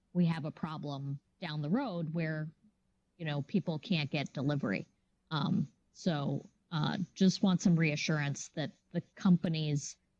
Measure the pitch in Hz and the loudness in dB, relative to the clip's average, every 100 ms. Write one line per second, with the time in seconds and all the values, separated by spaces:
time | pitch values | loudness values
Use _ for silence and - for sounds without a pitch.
0 | _ 180 170 165 151 - 160 156 147 139 | _ 0 2 0 -6 -8 -8 -6 -8 -6
1 | 139 143 _ _ 170 151 147 233 269 175 | -6 -8 _ _ -8 -4 0 0 0 -4
2 | 156 165 160 156 156 - _ _ _ _ | -4 -2 -2 -4 -6 -12 _ _ _ _
3 | _ - 160 143 139 196 - 156 - 170 | _ -10 -4 -4 0 0 0 -4 0 0
4 | 139 147 135 151 139 143 117 92 - _ | 0 -2 -4 -2 -2 0 0 -2 -4 _
5 | _ _ - 156 - - 143 _ _ - | _ _ -6 -2 0 0 -2 _ _ -6
6 | 185 147 139 139 - _ _ 160 151 151 | -2 0 -2 -4 -6 _ _ -4 -2 -2
7 | 175 - 190 - 196 180 190 160 160 147 | -6 2 2 4 2 4 4 4 4 2
8 | - 156 143 135 - - 143 - _ 175 | 0 0 0 -4 -8 -6 -6 -8 _ -8
9 | - - 196 175 175 160 151 147 - - | -8 0 4 4 4 -2 0 -2 -4 -14
10 | _ _ | _ _